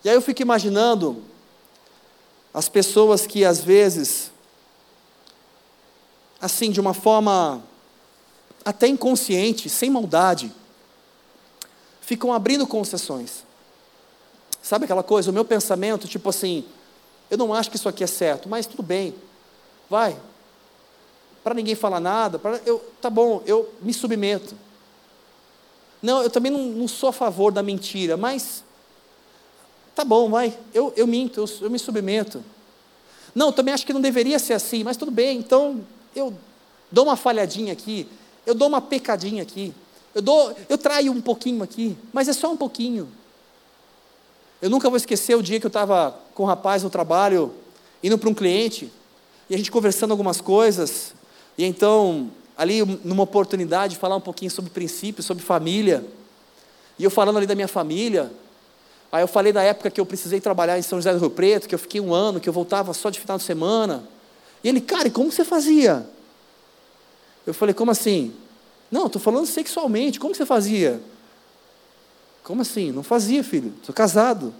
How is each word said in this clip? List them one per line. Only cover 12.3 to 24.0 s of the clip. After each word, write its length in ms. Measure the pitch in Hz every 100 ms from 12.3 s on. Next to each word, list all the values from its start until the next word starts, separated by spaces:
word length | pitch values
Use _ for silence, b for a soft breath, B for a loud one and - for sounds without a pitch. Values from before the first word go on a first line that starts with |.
abrindo 360 | 240 208 277 269
concessões. 760 | 220 196 175 - 135 120 - - _ _ _ _ _ _ _ _ _ _ -
Sabe 220 | - 208
aquela 180 | 294 190
coisa? 280 | 180 208 190
O 20 |
meu 140 | 190 220
pensamento, 600 | 220 - 180 202 208 208
tipo 220 | 202 196
assim, 360 | 185 185 170 - - _ _ _ _ _
"Eu 80 | 208
não 160 | 233
acho 160 | 214 220
que 60 | 214
isso 120 | 202
aqui 160 | 190
é 20 | 180
certo, 420 | - 170 139 190
mas 180 | 226 226
tudo 160 | -
bem. 320 | 175 185 190 - - _ _ _ _ _ _
Vai. 280 | 208 220 139 - _ _ _ _ _ _ _ _ _ _ _
Pra 120 | 220
ninguém 200 | 240 214
falar 260 | 214 214 180
nada, 380 | 170 214 220 175
pra, 220 | 208 233 233
eu, 120 | 226 233 -
tá 80 | 247
bom, 340 | 220 233 220 220
eu 260 | 214 220 -
me 120 | 196
submeto. 640 | 233